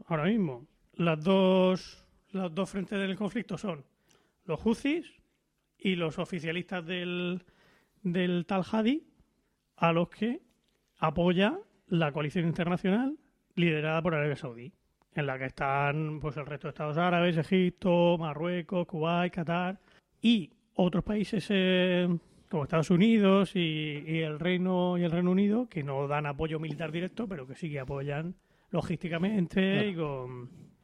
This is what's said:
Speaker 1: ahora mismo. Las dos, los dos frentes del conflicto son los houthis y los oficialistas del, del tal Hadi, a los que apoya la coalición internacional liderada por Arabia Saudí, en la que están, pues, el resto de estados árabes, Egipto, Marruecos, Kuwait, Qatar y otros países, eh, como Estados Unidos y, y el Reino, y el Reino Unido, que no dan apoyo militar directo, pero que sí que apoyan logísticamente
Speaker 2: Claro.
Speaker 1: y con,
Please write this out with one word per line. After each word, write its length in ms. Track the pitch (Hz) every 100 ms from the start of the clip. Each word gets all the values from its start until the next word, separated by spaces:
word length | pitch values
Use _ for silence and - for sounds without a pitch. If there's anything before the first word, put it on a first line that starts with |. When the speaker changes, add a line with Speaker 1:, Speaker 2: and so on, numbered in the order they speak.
| -
Speaker 1:
ahora 180 | 160
mismo. 420 | 165 226 170 120 151 _ _
Las 320 | - 165 156
dos, 800 | 160 190 185 185 185 185 - - _ _ _
los 220 | 190 185
dos 140 | 160 185
frentes 280 | 196 175 202
del 160 | 190 185
conflicto 400 | 208 240 - 165
son 260 | 208 151 - _ _ _ _ _
los 160 | - 156
houthis 460 | 220 233 277 330 - _ _ _ _ _ _ _
y 180 | 196 175
los 220 | 160 143
oficialistas 680 | 165 180 160 170 175 185
del, 580 | 160 180 180 175 180 180 - _ _ _ _ _
del 420 | 185 175 180 180
tal 180 | 165 196 175
Hadi, 360 | 220 220 302 - _ _ _ _ _ _ _
a 160 | 165
los 180 | 165 175
que 320 | - 220 294 - _ _ _ _ _
apoya 600 | 160 156 175 180 208 349 - _ _
la 240 | 170 151
coalición 320 | 139 147 185 165
internacional 680 | 160 170 180 190 208 269 311 _ _ _
liderada 480 | - 170 151 156 160
por 120 | 170
Arabia 220 | 156 147 139
Saudí, 360 | 143 117 127 - _ _ _
en 120 | - 139
la 120 | 131
que 80 | 131
están, 720 | - 143 139 143 151 156 151
pues, 160 | 151 156
el 80 |
resto 220 | 139 147 156
de 40 |
estados 260 | - 151 151
árabes, 400 | 175 175 175 165
Egipto, 800 | 151 190 180 - 185 175 175 170
Marruecos, 680 | 165 143 170 180 165 185 170
Kuwait, 460 | 165 165 175 175
Qatar 480 | 180 165 170 180 196 _ _ _ _
y 300 | 220 233 151 _ _
otros 300 | - 180 170
países, 420 | - 214 196 208 -
eh, 560 | 196 185 185 185 180 180 170 - _ _
como 140 | 165
Estados 260 | 139 165 151
Unidos 680 | 175 226 226 196 196 196 190
y, 20 | 165 156 151 147 156
y 120 | 160
el 180 | 160 151
Reino, 580 | 170 180 185 180 180 180
y 60 |
el 80 | 175
Reino 200 | 170 180
Unido, 380 | 185 202 220 254
que 140 | 165
no 240 | 139 135 143
dan 200 | 147 147
apoyo 340 | 143 160 156
militar 320 | 160 147 160
directo, 340 | 165 185 - 233
pero 180 | 180 131
que 80 | 131
sí 120 | 160
que 100 | 143
apoyan 560 | 127 139 143 143 165 - _ _ _
logísticamente 880 | 175 - 165 170 165 190 214 170 196 190
Speaker 2:
Claro. 160 | 196 208
Speaker 1:
y 60 |
con, 560 | 170 151 135 127 127 123 - - _